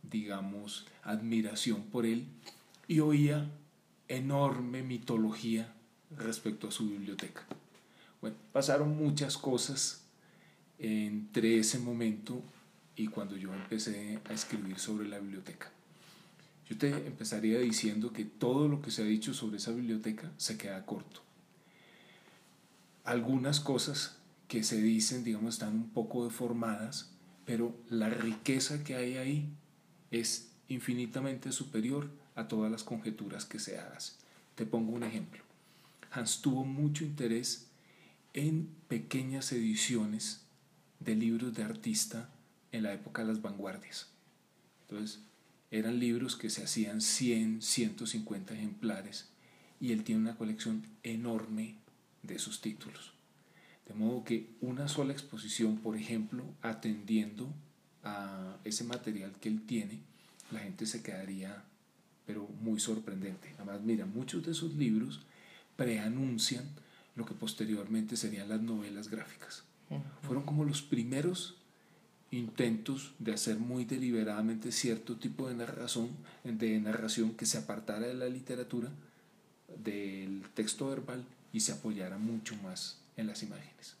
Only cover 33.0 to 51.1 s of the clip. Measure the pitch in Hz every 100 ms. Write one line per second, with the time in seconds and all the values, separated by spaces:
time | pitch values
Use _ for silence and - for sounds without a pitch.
33 | 110 107 98 - - 110 101 90 - -
34 | - - - - - - 110 117 113 120
35 | 113 110 87 - - - - - - -
36 | - 131 113 - 143 131 135 135 151 147
37 | 156 147 120 113 123 - - - - -
38 | - - - - 147 156 - - - 117
39 | 110 131 131 135 135 123 110 107 - 117
40 | 107 107 - - - _ _ _ _ _
41 | - 110 113 113 123 110 107 110 113 107
42 | - 113 117 - - _ _ 117 104 98
43 | - - 110 110 107 101 101 95 - -
44 | - _ _ _ _ _ _ _ - 104
45 | 107 - - _ - _ _ 110 110 120
46 | 120 117 131 - 110 110 - 113 107 110
47 | 107 - 123 113 110 110 - - 113 107
48 | 113 110 107 104 95 107 107 98 113 98
49 | 101 - - - - - - - 123 110
50 | 107 110 110 110 110 107 117 110 110 -
51 | 117